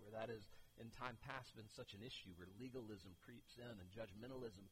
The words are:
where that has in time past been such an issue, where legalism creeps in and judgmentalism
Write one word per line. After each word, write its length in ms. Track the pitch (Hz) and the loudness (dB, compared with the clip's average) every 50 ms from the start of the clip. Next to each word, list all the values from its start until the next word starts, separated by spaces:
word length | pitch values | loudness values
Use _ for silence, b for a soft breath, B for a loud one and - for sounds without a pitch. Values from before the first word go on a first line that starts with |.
where 160 | 101 104 110 | -4 0 4
that 160 | 110 113 117 | 4 6 6
has 160 | 113 107 101 B B B B B - - | 4 2 0 B B B B B -6 -6
in 80 | 113 117 110 | -4 -4 2
time 240 | 120 123 127 117 - | 4 4 4 4 2
past 320 | - - 135 131 123 - | 2 2 2 2 2 0
been 160 | - 110 110 110 | -4 -6 -6 -4
such 240 | - - 120 - | -2 -2 -2 -2
an 80 | - 98 | -2 -2
issue, 320 | 110 131 - - - 95 87 85 | 0 0 0 0 -2 -2 -4 -4
where 80 | 87 92 98 | -4 -4 -2
legalism 560 | 110 127 127 120 131 113 107 107 95 90 98 90 - | 0 0 2 2 2 2 2 0 -2 -2 -4 -8 -8
creeps 400 | - 127 120 - - - - 120 | -8 -8 -8 -8 -8 -8 -6 -4
in 80 | 120 120 113 | -2 0 0
and 160 | 95 90 90 | 0 -2 -2
judgmentalism 720 | 98 110 113 104 95 107 117 127 131 131 123 113 90 95 98 95 | 0 0 0 2 0 0 0 2 2 4 4 2 2 -2 -6 -8